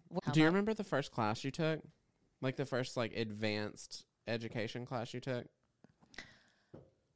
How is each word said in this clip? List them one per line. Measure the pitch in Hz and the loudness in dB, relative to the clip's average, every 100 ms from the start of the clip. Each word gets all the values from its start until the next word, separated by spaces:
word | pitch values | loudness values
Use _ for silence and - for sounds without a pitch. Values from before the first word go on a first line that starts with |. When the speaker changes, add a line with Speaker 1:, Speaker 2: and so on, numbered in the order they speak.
| - | -8
Speaker 1:
Wh-, | 170 - | -6 2
how | |
Speaker 2:
Do | 147 | 6
you | 156 | 8
Speaker 1:
about | |
Speaker 2:
remember | 190 208 | 6 2
the | 220 | -2
first | 202 135 143 | 0 0 0
class | - 107 113 | 0 0 0
you | 139 | -2
took? | 151 160 156 - - _ _ _ - | 0 0 0 -4 -20 _ _ _ -4
Like, | 131 131 | -2 0
the | 135 | 0
first, | 123 127 - | 0 0 0
like, | 113 - | 0 0
advanced | 113 104 107 107 107 - - - - _ - | -2 0 0 2 -2 -6 -12 -14 -16 _ -4
education | 117 113 123 107 123 123 | -2 -2 -2 -2 -4 -4
class | 127 117 | -4 -4
you | 127 | -6
took? | 135 123 - _ _ _ - _ - - - - _ _ _ - - _ _ | -2 -4 -4 _ _ _ -20 _ -20 -16 -14 -16 _ _ _ -20 -20 _ _